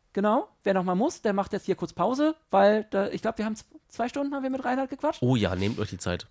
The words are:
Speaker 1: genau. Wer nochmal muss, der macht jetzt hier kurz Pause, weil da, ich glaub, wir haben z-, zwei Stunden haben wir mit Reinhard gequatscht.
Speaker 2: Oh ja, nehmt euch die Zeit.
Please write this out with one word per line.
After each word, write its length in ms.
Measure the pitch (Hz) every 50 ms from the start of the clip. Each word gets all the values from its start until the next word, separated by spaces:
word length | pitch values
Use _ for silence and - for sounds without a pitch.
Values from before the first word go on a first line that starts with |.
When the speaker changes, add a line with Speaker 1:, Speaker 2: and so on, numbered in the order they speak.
| _ _ -
Speaker 1:
genau. 340 | 202 202 214 214 277 415 - _ _ -
Wer 100 | 202 190
nochmal 220 | 190 175 185 180
muss, 260 | 185 233 339 - -
der 120 | - 220 196
macht 200 | 196 190 - -
jetzt 140 | 190 - -
hier 80 | 180
kurz 180 | - 175 160 -
Pause, 420 | - 175 214 254 269 302 311 311 _ _ -
weil 360 | - 196 196 202 214 220 208 -
da, 200 | - 196 196 -
ich 120 | - 185
glaub, 160 | - 208 - -
wir 80 | 208
haben 100 | 220 214
z-, 120 | - - _ - - _ _
zwei 220 | - - 233 247
Stunden 240 | - 285 285 277 285
haben 80 | 277
wir 80 | 262 262
mit 160 | 262 262 262
Reinhard 240 | 254 254 262 269 254
gequatscht. 320 | 285 - - 302 - -
Speaker 2:
Oh 140 | 123 123 131
ja, 200 | 117 101 87 90
nehmt 220 | 90 98 104 117 -
euch 120 | 104 -
die 80 | 98 90
Zeit. 280 | - 92 87 - - -